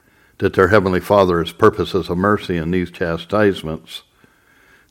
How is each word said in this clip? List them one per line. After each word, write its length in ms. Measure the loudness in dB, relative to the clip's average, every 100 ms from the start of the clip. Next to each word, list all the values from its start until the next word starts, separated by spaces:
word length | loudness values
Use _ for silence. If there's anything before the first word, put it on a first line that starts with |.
| _ _ _ -6
that 160 | -2
their 140 | 2 4
heavenly 320 | 4 2 -2
Father 400 | 2 2 4 0
has 120 | -4
purposes 600 | 2 2 2 -2 -4 -4
of 60 | -2
mercy 380 | 0 -2 -2 -4
in 120 | -2
these 220 | -2 -4
chastisements. 1120 | -6 -6 -6 -4 0 2 0 -6 -10 -14 -20 _ _ _ _ _ _ _ _ _